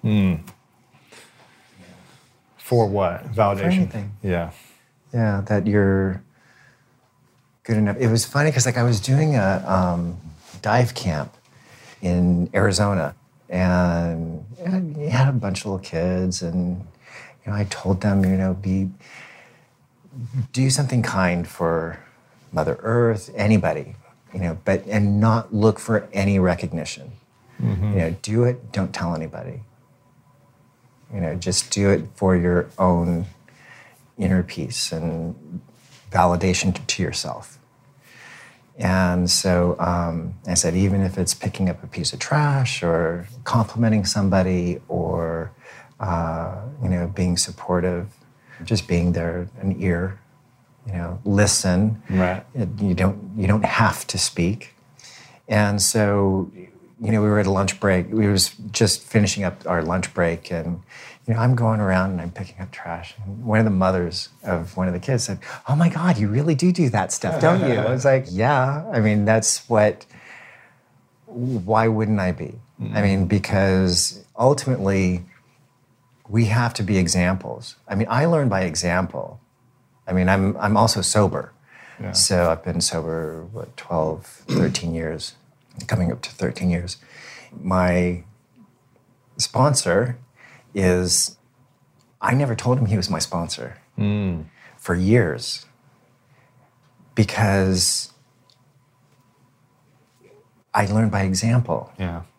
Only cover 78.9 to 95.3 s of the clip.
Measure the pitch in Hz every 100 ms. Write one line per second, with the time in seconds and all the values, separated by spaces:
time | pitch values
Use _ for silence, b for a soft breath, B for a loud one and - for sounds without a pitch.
78.9 | 90 87 65 - - _ _ _ _ _
79.9 | _ - 90 92 98 95 110 107 107 113
80.9 | - 92 107 98 - - _ B B B
81.9 | B 98 92 - 92 87 82 90 85 -
82.9 | 82 80 80 78 80 85 107 - - -
83.9 | 85 78 78 - - - 131 87 - 85
84.9 | 82 80 78 - - _ _ _ - -
85.9 | 113 87 60 - - 65 - 90 87 87
86.9 | - B B B B B - 92 92 90
87.9 | 90 90 87 - _ _ _ - _ _
88.9 | _ _ _ _ - - 120 143 131 92
89.9 | 92 123 123 - B B B B 98 92
90.9 | 90 90 - - - _ _ _ _ _
91.9 | _ _ _ 123 127 139 110 127 127 110
92.9 | 101 87 80 - 85 85 - 62 - _
93.9 | - 104 107 95 85 78 B B B -
94.9 | 87 92 120 87